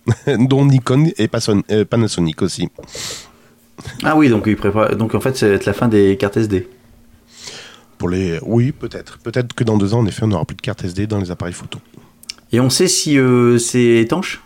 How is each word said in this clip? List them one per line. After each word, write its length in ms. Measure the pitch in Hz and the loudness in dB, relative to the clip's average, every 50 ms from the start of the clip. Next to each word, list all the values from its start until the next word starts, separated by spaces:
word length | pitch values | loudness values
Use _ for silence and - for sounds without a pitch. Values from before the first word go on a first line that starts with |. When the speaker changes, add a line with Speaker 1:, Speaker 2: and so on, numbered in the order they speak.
| - - 110 - - | -4 -4 -4 -2 -2
Speaker 1:
<laughs> 0 | 143 143 104 | -2 0 2
dont 260 | 123 131 135 135 139 | 2 2 4 4 4
Nikon 440 | 143 135 131 117 - 127 139 156 165 - | 4 4 4 2 2 2 2 2 2 0
et 100 | - 107 - | 0 -2 -2
Pason-, 340 | - 117 - - 107 98 - - | -2 -2 -2 0 0 0 0 0
euh, 140 | 104 107 104 | 0 0 0
Panasonic 580 | - - 117 113 101 - - 87 80 78 - 98 | 2 0 0 0 0 0 -2 -2 -2 -2 -2 -4
aussi. 260 | 87 - - 87 82 _ - - - - - - - - - - - _ _ _ _ _ _ _ _ _ - - - - - - | -4 -4 -4 -8 -8 _ -12 -20 -18 -14 -14 -12 -12 -12 -14 -18 -20 _ _ _ _ _ _ _ _ _ -20 -18 -18 -12 -8 -4
Speaker 2:
Ah 100 | 147 156 | 0 2
oui, 120 | 156 151 123 | 4 4 4
donc 160 | 117 104 95 | 4 2 2
il 100 | 107 104 | 0 0
prépare, 380 | - - 101 98 110 107 107 - | 0 0 0 0 2 0 0 0
donc 200 | 101 113 107 - | -2 -2 -2 -2
en 60 | 104 | -2
fait, 160 | - 131 127 | -2 -2 -2
ça 120 | - 123 107 | 0 2 2
va 60 | 98 | 2
être 120 | 95 - | 2 0
la 60 | - 98 | -2 -2
fin 160 | - 123 120 | 0 0 2
des 280 | 110 104 101 98 98 95 | 4 4 4 4 2 2
cartes 180 | - 98 - | 0 -2 0
S 120 | 110 113 104 | 0 -2 0
D. 200 | 98 92 - - - _ _ _ - - - _ - _ _ _ - - - - - - - - - - _ _ _ - | 0 -2 -4 -6 -16 _ _ _ -20 -20 -20 _ -20 _ _ _ -20 -20 -20 -18 -18 -18 -20 -20 -20 -20 _ _ _ -6
Speaker 1:
Pour 100 | - 87 | -4 -4
les... 280 | 90 92 95 90 82 78 - | -2 -2 -2 -2 -4 -6 -4
Oui, 300 | - 107 117 120 135 151 | 0 2 2 2 0 -2
peut-être. 460 | - - 117 - 92 - - - - | -6 -10 -12 -12 -12 -16 -16 -20 -14
Peut-être 360 | - 120 113 131 123 120 - | -10 -6 -4 -4 -4 -4 -4
que 100 | - 135 | -4 0
dans 140 | 113 110 104 | 2 2 2
deux 160 | 101 98 107 | 2 2 2
ans, 60 | 120 | 0
en 60 | 117 | 0
effet, 180 | 92 87 - 110 | 0 -2 -2 -2
on 40 | 110 | -2
n'aura 160 | 98 85 78 | 0 -2 -4
plus 120 | - - | -6 -8
de 60 | - - | -10 -10
cartes 220 | 117 98 - - | -10 -8 -8 -8
S 80 | 92 87 | -8 -6
D 120 | 95 101 | -6 -6
dans 120 | 107 107 101 | -4 -4 -4
les 120 | 95 87 | -4 -6
appareils 240 | 90 - - 87 87 | -8 -8 -8 -10 -10
photo. 240 | - - - - - - _ - - - - _ _ _ - - - _ - - | -12 -14 -16 -16 -16 -18 _ -20 -20 -20 -20 _ _ _ -20 -20 -20 _ -2 0
Speaker 2:
Et 80 | 117 | 2
on 100 | 127 131 | 2 2
sait 160 | 131 - 180 | 2 2 0
si, 320 | 180 - - - 160 147 139 | 0 0 -2 -2 0 2 2
euh, 400 | 131 127 123 123 120 120 120 120 | 4 4 4 4 4 4 4 2
c'est 380 | 117 - - 123 120 120 117 | 0 0 0 2 4 4 4
étanche, 440 | 117 117 117 147 170 196 - - - - | 4 4 2 0 -4 -4 -6 -10 -12 -16